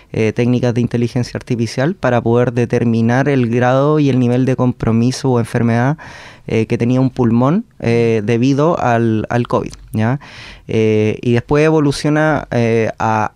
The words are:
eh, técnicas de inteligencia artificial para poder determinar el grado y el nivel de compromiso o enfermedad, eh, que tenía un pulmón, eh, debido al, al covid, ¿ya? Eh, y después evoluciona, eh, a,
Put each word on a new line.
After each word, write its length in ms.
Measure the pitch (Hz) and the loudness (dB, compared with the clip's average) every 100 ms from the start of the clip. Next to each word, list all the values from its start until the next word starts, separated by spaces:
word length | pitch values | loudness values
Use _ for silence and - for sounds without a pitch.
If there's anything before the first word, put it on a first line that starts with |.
| - | -10
eh, 220 | - 110 | -2 -2
técnicas 420 | 104 123 123 123 117 | 0 0 0 0 0
de 60 | |
inteligencia 540 | 117 117 120 127 120 110 | -2 -2 -2 -2 -4 -8
artificial 600 | - 123 113 - 139 196 | -6 -4 -4 -2 -4 -2
para 260 | 131 120 | 0 2
poder 320 | 113 117 123 | 2 2 2
determinar 720 | 120 117 120 120 113 113 123 139 | 0 0 0 0 2 2 2 2
el 220 | 139 120 | 2 2
grado 480 | 120 123 131 143 151 | 2 2 2 2 2
y 140 | 143 | 2
el 80 | 127 | 2
nivel 260 | 123 123 127 | 2 2 0
de 100 | 127 | 0
compromiso 760 | 127 120 - 113 117 127 135 | 0 0 0 2 0 0 0
o 80 | 120 | 0
enfermedad, 580 | 113 123 117 117 127 156 - - - - - | 0 -2 0 2 0 -2 -8 -20 -20 -18 -4
eh, 220 | 113 110 | -2 0
que 100 | 117 | 0
tenía 240 | 117 127 | 0 2
un 80 | 131 | 0
pulmón, 560 | 127 120 117 127 180 226 _ | 0 2 2 2 0 -4 _
eh, 420 | - 117 117 113 | -2 0 2 0
debido 560 | 104 117 127 139 156 175 | 0 0 2 2 0 0
al, 460 | 123 117 117 110 - | 0 0 0 0 -2
al 160 | 120 120 | -4 -2
covid, 260 | 120 - - - | -2 -4 -10 -8
¿ya? 260 | 117 110 139 - - - - - | -2 -2 -2 -8 -20 -20 -20 -6
Eh, 500 | 113 110 107 107 101 | 0 2 2 0 -2
y 100 | - | 0
después 320 | 120 - 147 156 | -2 0 2 2
evoluciona, 800 | 156 143 139 147 151 156 147 - | 2 0 -2 -2 0 0 -2 -2
eh, 400 | 120 117 113 110 - | -2 0 0 -2 -2
a, 320 | 110 110 107 | -2 -2 -2